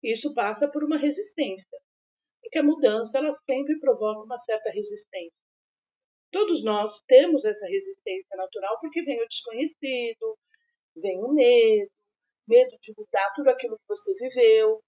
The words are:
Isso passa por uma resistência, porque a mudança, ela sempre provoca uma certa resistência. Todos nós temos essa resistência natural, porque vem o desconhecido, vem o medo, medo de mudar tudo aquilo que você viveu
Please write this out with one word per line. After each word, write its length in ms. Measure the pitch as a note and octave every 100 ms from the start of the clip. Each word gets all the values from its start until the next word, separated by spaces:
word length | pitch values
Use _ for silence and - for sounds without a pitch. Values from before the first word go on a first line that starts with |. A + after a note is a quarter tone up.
Isso 300 | A#3 A3+ D4
passa 380 | C4+ G#3 G#3+ C#4+
por 120 | D4
uma 140 | D4 D4+
resistência, 800 | D4 F#4 G#4 - B3 F#3+ F#3+ - _ _ _ _ _ _
porque 160 | - D#4+
a 40 |
mudança, 560 | D4 D#4 C#4 G#3+ A3+ C4
ela 160 | D4+
sempre 440 | C#4+ - C4 C#4+ D#4
provoca 440 | C4+ A#3 G#3+ G#3+
uma 160 | G#3+ A#3+
certa 320 | - A3 A3
resistência. 680 | G#3 G#3 G#3 _ F#3+ E3+ _ _ _ _ _ _ _ _ _ _
Todos 320 | F4+ G#4 D#4+
nós 380 | G#3+ G#3 G#3+ - _
temos 380 | C4 F4 D4
essa 220 | G#3+ G#3 G3
resistência 720 | G3 G3 G3 - F#3+ - F#3+
natural, 420 | F#3+ G#3 F#3+ A#3+
porque 220 | D#4+ D#4
vem 200 | C#4 A#3
o 60 | A3+
desconhecido, 1080 | - - A3+ D#4 _ C#4 B3+ A#3 A3+ - A4 _ _ _ _ _ -
vem 260 | F#3 F3+
o 100 | A3+
medo, 580 | D4 A#3+ A#3+ A3+ G#3+ G3+ _ _ _ _ _ -
medo 280 | A#3 B3+ -
de 140 | - G#3+
mudar 360 | G#3+ G3+ G3
tudo 140 | - C#4+
aquilo 280 | B3+ A#3 A3
que 120 | _
você 260 | G#3 -
viveu 680 | G3 B3+ B3+ A3+ A3 A3 A3